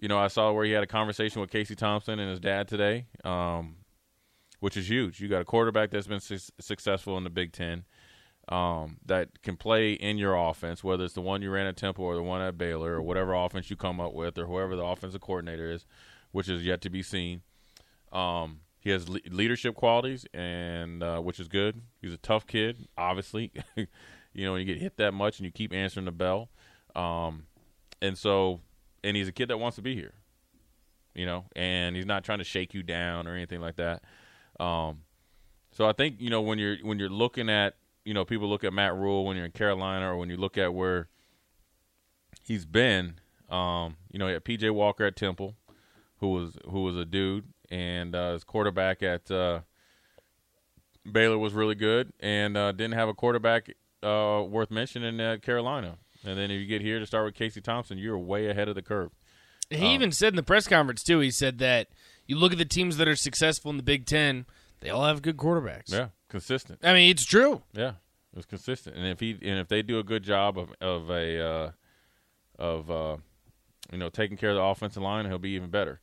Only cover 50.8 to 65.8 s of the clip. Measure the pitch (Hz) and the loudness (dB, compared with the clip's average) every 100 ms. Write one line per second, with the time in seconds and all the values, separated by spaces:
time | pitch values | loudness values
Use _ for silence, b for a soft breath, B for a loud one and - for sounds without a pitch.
50.8 | _ _ - 110 113 110 110 107 107 104 | _ _ 0 4 6 6 2 2 2 2
51.8 | 110 117 131 - 104 104 104 101 101 95 | 4 4 2 -4 0 2 2 2 0 0
52.8 | 113 113 110 104 120 117 117 117 - - | -2 0 0 2 2 4 4 4 0 -16
53.8 | _ _ 104 107 104 104 98 110 110 110 | _ _ 0 2 4 2 2 0 0 -2
54.8 | 131 123 117 113 113 113 - 120 120 143 | -4 -4 -4 -2 -2 -2 -2 0 0 -2
55.8 | 87 85 _ _ 101 98 101 98 101 107 | -6 -10 _ _ -6 -4 -2 -2 -2 -2
56.8 | 107 113 107 113 107 - 110 107 117 120 | -2 -4 -2 -2 -2 -2 -6 -4 -4 -4
57.8 | - 95 110 98 90 101 104 101 104 95 | -4 -6 -4 -4 -2 0 0 0 -2 -4
58.8 | 90 104 90 _ B B B B B 156 | -4 -2 -4 _ B B B B B 2
59.8 | 220 269 208 - 214 180 147 208 - 165 | 4 4 2 4 4 4 6 4 8 6
60.8 | 139 117 - 165 135 - 135 120 127 120 | 6 2 4 6 6 2 0 2 4 4
61.8 | - b b b b 151 180 175 160 175 | 2 b b b b 4 4 4 2 2
62.8 | 180 151 156 147 143 - 160 151 147 147 | 2 4 4 4 0 4 4 2 -2 -2
63.8 | 127 143 123 151 147 127 127 b b b | 2 2 4 4 4 2 -6 b b b
64.8 | - 117 147 147 156 147 156 170 110 64 | -4 2 2 2 -2 0 2 2 -2 -8